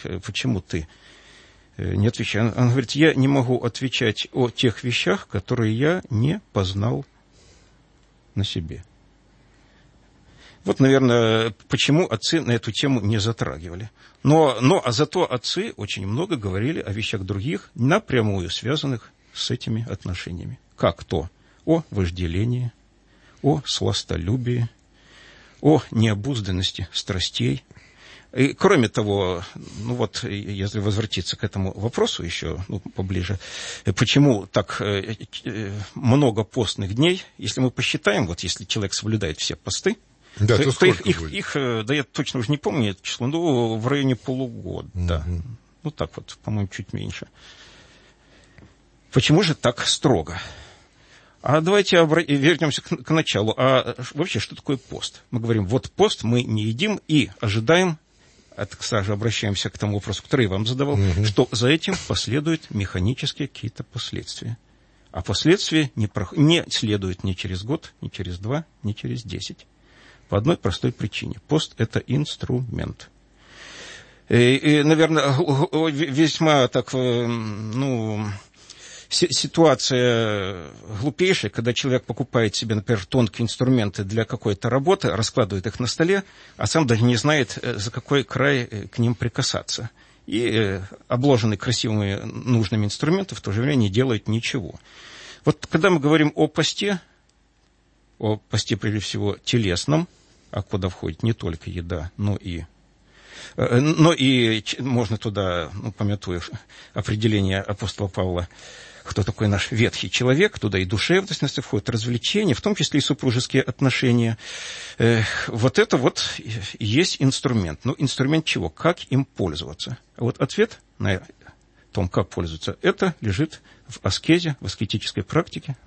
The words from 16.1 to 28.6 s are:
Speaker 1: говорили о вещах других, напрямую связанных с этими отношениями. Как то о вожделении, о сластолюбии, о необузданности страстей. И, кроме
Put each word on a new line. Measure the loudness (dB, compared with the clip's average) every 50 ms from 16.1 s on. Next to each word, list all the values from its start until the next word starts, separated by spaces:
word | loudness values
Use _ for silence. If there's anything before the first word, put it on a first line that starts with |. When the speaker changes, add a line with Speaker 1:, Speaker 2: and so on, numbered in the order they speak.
| -2 -2 -2 -2 -4
Speaker 1:
говорили | -4 -4 -4 -2 -2 -2 -2 -2 -4
о | -6 -6 -6
вещах | -6 -4 -4 -4 -4 -4
других, | -4 -4 -4 -4 -4 -6 -6 -8 -12 -4
напрямую | 0 2 2 2 2 0 0 2 2 2 2 0 -2 -4 -6
связанных | -6 -6 -4 -4 -4 -2 -2 -4 -6 -6 -8 -14 _ _ _ _ -10
с | -8 -6 -4
этими | -4 -4 -4 -4 -4 -4 -4 -6
отношениями. | -8 -8 -6 -6 -6 -6 -8 -10 -10 -10 -10 -10 -12 -14 _ _ _
Как | 0 2 2 2 0 -4
то | -4 -4 -4 -4 -6 -10 _ _ _ _ _ _
о | 2 2 2 0 -2
вожделении, | -2 -2 -2 0 -2 -4 -4 -2 -2 -2 -2 -2 -2 -2 -4 -6 -8 _ _ _ _ _ _ _ _ _ _ _ _ _
о | 0 0 0 0 -2
сластолюбии, | -6 -4 -2 0 0 -2 -2 -4 -4 -6 -4 -2 -2 -2 -2 -2 -2 -2 -2 -2 -4 -6 _ _ _ _ _ _ _ -20 -20 -20 -20 -20 -20 -20 -20 _ 2
о | 4 6 6 6 4 0
необузданности | 2 2 4 4 2 0 -2 -4 -4 -4 -2 -2 -2 -2 -2 -2 -4 -6 -8 -8
страстей. | -8 -8 -6 -4 -4 -4 -4 -4 -4 -2 -2 -2 -2 -4 -6 -14 -20 -20 -20 _ _ -20 -20 -20 -20 -20 -20 _ 0
И, | 2 2 2 2
кроме | 2